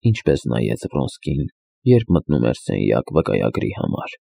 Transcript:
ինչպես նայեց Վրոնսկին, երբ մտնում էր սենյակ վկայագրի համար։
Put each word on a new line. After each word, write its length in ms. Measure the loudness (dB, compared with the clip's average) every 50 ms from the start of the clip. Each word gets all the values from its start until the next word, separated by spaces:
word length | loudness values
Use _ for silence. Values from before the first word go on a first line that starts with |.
| _
ինչպես 420 | 2 0 2 2 0 0 2 0
նայեց 400 | -2 -2 0 0 -2 -2 -4 -6
Վրոնսկին, 640 | -6 -4 -2 -4 -4 -6 -8 -6 -4 -4 -2 -4 -6 _ _ _ _ _ _ _
երբ 280 | 4 4 4 4 4 2
մտնում 320 | 0 2 2 0 2 2 2
էր 120 | 0 -2 -4
սենյակ 540 | -4 -2 0 2 2 2 0 0 0 -2
վկայագրի 580 | 0 0 0 -2 -2 -2 -2 -2 -2 -6 -6 -6
համար։ 460 | -6 -6 -6 -6 -6 -8 -10 -14 -18